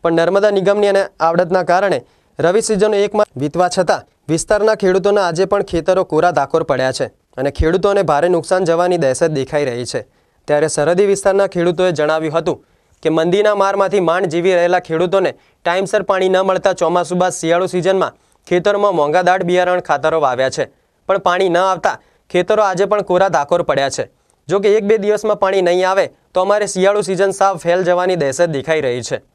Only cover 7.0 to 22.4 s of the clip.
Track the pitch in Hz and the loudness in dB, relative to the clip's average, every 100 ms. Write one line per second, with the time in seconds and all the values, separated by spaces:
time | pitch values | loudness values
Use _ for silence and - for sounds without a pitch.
7 | 117 _ _ - 139 - 160 185 202 202 | -6 _ _ -6 -6 0 0 2 2 2
8 | 170 147 175 170 - 185 175 165 180 180 | 2 2 2 0 0 -2 0 0 2 0
9 | 139 131 170 151 127 151 139 120 120 127 | 0 0 -2 -2 -4 -4 -4 -6 -8 -8
10 | - _ _ _ - 147 151 151 147 180 | -10 _ _ _ -2 0 0 0 0 2
11 | 202 196 196 190 196 180 170 170 185 151 | 2 2 0 0 0 0 -2 0 0 0
12 | 151 160 160 160 170 139 _ _ _ _ | 0 0 -2 -4 -4 -6 _ _ _ _
13 | 160 160 165 196 214 202 196 196 190 196 | -2 0 2 2 2 2 0 2 0 2
14 | 170 175 190 165 175 180 175 180 175 160 | 0 0 0 0 0 2 2 0 -2 -4
15 | 180 196 175 - _ _ 175 180 196 214 | 0 0 -2 -4 _ _ -4 -2 -2 -2
16 | 190 190 185 185 190 185 196 185 165 175 | 0 0 2 2 0 0 0 0 0 0
17 | 175 180 180 175 160 170 185 180 170 190 | -2 0 -2 -2 -2 0 0 -2 0 0
18 | 147 _ _ _ - 180 196 202 208 170 | -2 _ _ _ -4 0 0 0 0 2
19 | 147 165 180 185 175 180 180 180 - 143 | 2 2 2 0 0 0 0 -2 -2 -2
20 | 160 160 143 127 131 139 135 _ _ _ | 0 0 0 0 -2 -2 -8 _ _ _
21 | - 190 185 180 190 170 190 185 202 123 | -10 -4 -2 0 0 2 0 0 -4 -6
22 | _ _ _ 175 | _ _ _ -2